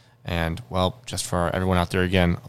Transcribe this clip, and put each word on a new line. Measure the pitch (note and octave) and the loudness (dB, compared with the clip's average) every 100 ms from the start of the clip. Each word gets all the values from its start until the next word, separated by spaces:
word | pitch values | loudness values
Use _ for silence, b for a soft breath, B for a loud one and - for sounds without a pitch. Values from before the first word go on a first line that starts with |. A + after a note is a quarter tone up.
| b b - | b b -6
And, | F2 E2 E2 - | -4 -2 -4 -6
well, | F#2 F#2 - - | 0 0 -2 -10
just | G2+ - | -8 -4
for | F2+ E2+ | 0 0
everyone | - F#2 F2+ | 0 2 2
out | F2 | 2
there, | F#2 | 0
again, | F2+ F#2 F2 F2 | 2 4 2 0